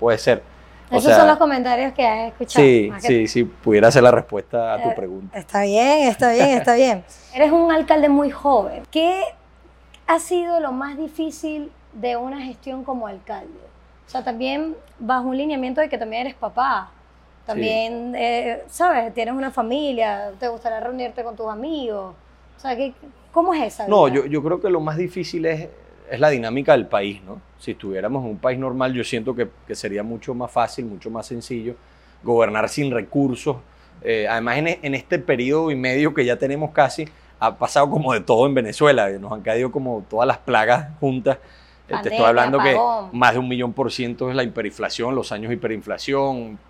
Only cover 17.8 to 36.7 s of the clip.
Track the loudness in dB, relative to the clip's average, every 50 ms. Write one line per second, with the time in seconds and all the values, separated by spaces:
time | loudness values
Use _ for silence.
17.8 | -2 -4 -6 -8 -8 -8 -6 -4 -2 -2 -2 -2 -2 -4 -6 -8 -10 -14 -4 0
18.8 | 2 2 2 2 0 -2 -4 -6 -4 -4 -4 -4 -6 -6 -4 -4 -4 -2 -2 -2
19.8 | -2 -2 -2 0 0 -2 -2 -4 -6 -10 -10 -6 -6 -6 -6 -6 -6 -6 -6 -4
20.8 | -6 -8 -6 -6 -8 -8 -8 -8 -10 -10 -10 -8 -8 -8 -8 -8 -8 -6 -6 -6
21.8 | -6 -6 -6 -8 -8 -12 -16 _ _ _ _ _ _ _ _ _ -8 -8 -6 -4
22.8 | -6 -6 -8 _ -20 -20 -20 _ _ _ 0 0 2 2 0 0 -2 -4 -4 -2
23.8 | 2 4 6 6 6 6 4 2 0 0 -2 -2 -2 -2 -4 -2 0 0 0 0
24.8 | 0 -2 -4 -4 -6 -6 -6 -8 -10 -8 -6 -4 -2 -2 -2 -2 -6 -12 -16 -20
25.8 | -20 -20 -20 -20 -14 -10 -2 2 2 2 2 2 -2 -2 -4 -2 4 4 4 4
26.8 | 4 0 -2 -2 -2 -2 -6 -8 -14 -18 -18 -18 -18 _ _ _ -12 -12 -10 -10
27.8 | -8 -8 -6 -4 -4 -4 -4 -4 -6 -6 -8 -4 -2 -2 -2 -2 -4 -6 -4 -2
28.8 | -2 -2 -2 -4 -4 -4 -4 -6 -4 -6 -4 -4 -4 -6 -6 -18 -14 -14 -12 -8
29.8 | -8 -8 -6 -6 -6 -8 -10 -10 -10 -10 -8 -8 -8 -6 -2 -2 -2 -2 -4 -8
30.8 | -10 -10 -10 -12 -12 -10 -10 -10 -10 -10 -12 -12 -10 -8 -10 -8 -8 -8 -10 -12
31.8 | _ _ _ _ _ _ _ _ -2 0 4 4 4 2 2 0 -2 -2 -2 -2
32.8 | -4 -2 -2 -4 -6 -2 0 0 0 0 0 -4 -4 -6 -6 -6 -8 -20 _ _
33.8 | _ _ _ -10 -4 -2 -2 0 0 -2 -2 -2 -2 -2 -2 0 0 -2 -2 -4
34.8 | -4 -6 -6 -6 -4 -2 -4 -2 0 0 0 0 2 0 2 2 0 0 -2 -2
35.8 | -2 0 0 2 2 0 2 0 0 0 0 0 0 -2 -2 -4 -6 -4